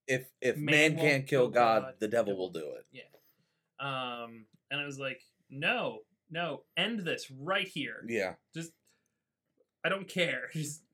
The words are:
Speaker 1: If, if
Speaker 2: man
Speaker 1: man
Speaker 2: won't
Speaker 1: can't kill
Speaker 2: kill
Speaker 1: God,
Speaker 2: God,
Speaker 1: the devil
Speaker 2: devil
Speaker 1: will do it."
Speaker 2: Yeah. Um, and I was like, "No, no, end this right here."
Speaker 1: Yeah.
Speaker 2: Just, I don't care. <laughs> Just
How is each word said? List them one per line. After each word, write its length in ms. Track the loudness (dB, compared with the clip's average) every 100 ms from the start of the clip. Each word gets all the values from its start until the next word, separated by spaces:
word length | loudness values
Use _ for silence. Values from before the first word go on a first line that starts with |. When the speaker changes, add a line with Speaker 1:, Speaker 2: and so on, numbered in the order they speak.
| -2
Speaker 1:
If, 200 | -2 -2 -2
if 160 | 0 2
Speaker 2:
man 80 | 4
Speaker 1:
man 260 | 6 6 4
Speaker 2:
won't 60 |
Speaker 1:
can't 260 | 4 2 2
kill 140 | 4 6
Speaker 2:
kill 40 |
Speaker 1:
God, 320 | 6 6 6
Speaker 2:
God, 160 | 2 -4
Speaker 1:
the 80 | 0
devil 260 | 2 2
Speaker 2:
devil 40 | 0
Speaker 1:
will 100 | -2
do 200 | -6 -8 -12
it." 100 | -16
Speaker 2:
Yeah. 120 | -20 -20 -20 _ _ _ _ _ -8
Um, 680 | -6 -4 -4 -6 -10 -14 -20 _ -8
and 80 | -6
I 40 | -6
was 120 | -6
like, 220 | -6 -8 _ _ -14
"No, 520 | -4 0 0 0 -4 -14 _ -8
no, 320 | -4 -4 -4 -6 -2
end 260 | -2 -2
this 280 | -2 -4 -6
right 380 | -8 -2 -2 -2
here." 360 | -6 -6 -8 -2
Speaker 1:
Yeah. 280 | 0 0 -4 _ -10
Speaker 2:
Just, 160 | -10 _ _ _ _ _ _ _ _ _ _ _
I 60 | -2
don't 180 | -2 -4
care. 420 | 0 0 0 -4
<laughs> 40 |
Just 280 | -6 -6 -8 _